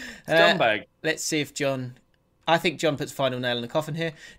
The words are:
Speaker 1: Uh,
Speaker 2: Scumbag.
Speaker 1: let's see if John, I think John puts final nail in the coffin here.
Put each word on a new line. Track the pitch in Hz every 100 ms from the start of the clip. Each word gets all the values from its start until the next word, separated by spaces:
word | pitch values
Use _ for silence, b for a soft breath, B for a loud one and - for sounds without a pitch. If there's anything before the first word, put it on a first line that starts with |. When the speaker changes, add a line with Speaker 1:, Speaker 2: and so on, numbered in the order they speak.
| B B -
Speaker 1:
Uh, |
Speaker 2:
Scumbag. | 160 170 165 120 107 - _
Speaker 1:
let's | 156 -
see | - 156
if | 139
John, | - 139 135 127 - _ _ _ _ -
I | 156
think | 175 143
John | 160 139
puts | 139
final | - 135 127
nail | 127 120
in |
the | 120
coffin | 160 151
here. | 160 165 151 B